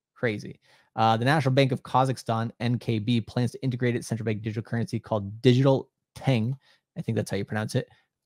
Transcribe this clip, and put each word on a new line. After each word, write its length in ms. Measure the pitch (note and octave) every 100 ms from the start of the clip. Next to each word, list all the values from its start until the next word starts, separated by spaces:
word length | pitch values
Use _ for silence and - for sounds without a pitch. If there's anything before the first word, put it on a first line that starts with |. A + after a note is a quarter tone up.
| _
crazy. 460 | - A#2+ G#2 - - _ _ _ -
Uh, 220 | A2+ A2+
the 80 | B2
National 280 | D#3 C3
Bank 180 | C3 C3+
of 100 | C3
Kazakhstan, 720 | - B2+ C3 B2 - A2+ A#2 -
N 180 | A#2 A#2+
K 220 | - A2+
B, 200 | G#2+ A#2+
plans 320 | - B2 A#2+
to 120 | -
integrate 320 | C3+ B2 B2 A#2+
its 120 | -
central 180 | A2 A2
bank 180 | G#2
digital 180 | A2 A2
currency 380 | - A#2 A2 A2+
called 420 | - A2 G2 A2
Digital 480 | B2+ B2 C3+ C3+ - _ _ -
Teng, 380 | - B2 A2+ C3+ _ _ _ -
I 40 |
think 140 | C#3+ A2
that's 160 | -
how 60 | G2
you 80 | G2+
pronounce 280 | G#2+ G#2+
it, 160 | B2 - _ _ _